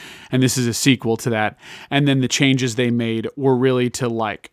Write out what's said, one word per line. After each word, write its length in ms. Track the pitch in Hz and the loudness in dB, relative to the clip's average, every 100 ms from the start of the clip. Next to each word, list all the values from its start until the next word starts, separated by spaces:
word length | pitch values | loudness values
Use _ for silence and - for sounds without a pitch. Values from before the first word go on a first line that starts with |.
| - - - | -20 -20 -4
and 100 | 131 | 2
this 160 | 127 131 | 2 2
is 80 | 120 | -2
a 80 | |
sequel 440 | 110 139 123 113 113 | 0 2 2 0 -4
to 120 | - | -2
that. 260 | 110 107 - - - - | -2 -2 -4 -20 -20 -4
And 160 | 143 143 | 0 2
then 140 | 135 | 2
the 60 | 123 | 0
changes 480 | - 139 131 127 110 | 0 2 2 0 0
they 140 | 120 | 0
made 380 | 120 117 113 107 - | 0 -2 -4 -6 -2
were 200 | 135 127 | 0 2
really 360 | 131 127 123 | 2 2 0
to, 180 | - 123 | -2 -4
like, 400 | 113 110 95 - | -2 -4 -4 -12